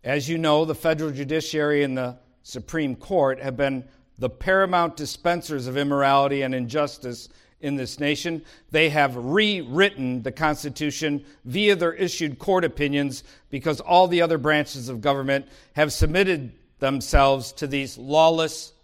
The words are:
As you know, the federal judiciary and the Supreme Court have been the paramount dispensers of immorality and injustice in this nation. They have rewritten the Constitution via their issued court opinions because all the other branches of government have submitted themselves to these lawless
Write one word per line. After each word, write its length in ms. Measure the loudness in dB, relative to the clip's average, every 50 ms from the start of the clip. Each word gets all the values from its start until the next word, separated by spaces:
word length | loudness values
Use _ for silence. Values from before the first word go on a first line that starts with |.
As 260 | -4 -2 -4 -2 -2 -4
you 80 | -4
know, 280 | 0 2 2 4 4 2
the 100 | 0 -4
federal 380 | -2 0 0 0 0 -2 -4
judiciary 720 | -4 -6 -6 -2 -2 -2 -2 -2 -2 0 0 2 2 2 2
and 120 | 0 0
the 220 | -4 -4 -6 -8 -12 _ _ _ _
Supreme 540 | _ -14 -14 -14 -12 -6 -4 -4 -4 -4 -6
Court 440 | -8 -8 -2 2 2 4 2 2 -2
have 160 | -6 -8 -2
been 320 | 0 -2 0 0 -4 -8 -12 _ _ _ _ _ -6
the 100 | -6 -6
paramount 680 | -6 -4 0 2 4 4 4 4 2 2 2 0 -2
dispensers 720 | -8 -10 -10 -10 -2 0 0 0 0 -4 -6 -6 -6 -6 -4
of 80 | -2
immorality 680 | -2 0 0 2 2 4 6 6 4 4 4 0 0
and 140 | -2 -2 -2
injustice 720 | -4 -6 -4 -2 -2 -2 -2 -4 -10 -10 -10 -10 -10 -14 -20 -20 _ _ _ _ _
in 160 | -6 -6 -4
this 240 | -4 -6 -8 -6 -4
nation. 440 | -2 -2 -2 -2 -2 -6 -6 -6 -10 -16 -20 _ _ _
They 180 | 2 2 2 4
have 240 | 4 2 2 2 0
rewritten 1080 | -4 -4 0 2 2 2 2 0 -2 -4 -4 2 2 2 2 2 -4 -4 -4 -4 -4 -6
the 80 | -8
Constitution 920 | -4 0 0 0 0 -2 -6 -10 -6 -4 -4 -4 -4 -2 -2 -2 -2 -4 -6 -12 -20 _ _
via 320 | -6 -2 2 4 4 4
their 160 | 4 2 -2
issued 480 | 0 0 -2 -2 -2 -4 -4 -4 -4 -6
court 240 | -2 0 2 2 2
opinions 580 | 0 -2 -2 -2 0 0 0 -2 -2 -6 -10 -16 -20 -20 _ _ _
because 300 | -10 -4 -2 -2 -2 -2
all 300 | 0 4 6 6 6 6
the 140 | 4 2
other 160 | 2 2 2 0
branches 500 | 2 2 2 2 0 -4 -8 -12 -10 -10
of 120 | -10 -2
government 460 | 0 0 0 0 0 0 -2 -2 -2 -8 -20 -20 _ _ _
have 180 | 0 0 0
submitted 600 | 2 0 0 2 4 2 2 2 0 -2 -4 -12 -16 _ _ _ _ _
themselves 720 | -2 -2 -2 -2 -4 2 4 4 6 6 4 2 -2 -10
to 160 | -8 -8 -6 -4
these 280 | -4 -4 -4 -6 -10
lawless 760 | -14 -6 0 4 6 6 6 4 2 -2 -2 -4 -10 -14 -16 _ _